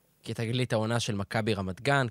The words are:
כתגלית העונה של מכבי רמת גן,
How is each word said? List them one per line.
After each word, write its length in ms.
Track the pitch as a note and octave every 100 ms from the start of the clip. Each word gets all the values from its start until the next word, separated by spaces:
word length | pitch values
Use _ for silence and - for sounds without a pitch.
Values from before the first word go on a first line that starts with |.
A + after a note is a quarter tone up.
| _ _
כתגלית 500 | - A2+ A2+ B2+ B2+
העונה 280 | A2+ A2 A#2
של 140 | -
מכבי 400 | G2+ G2 A2+ G#2+
רמת 260 | G2 F#2+ F2+
גן, 260 | C3+ C#3 B2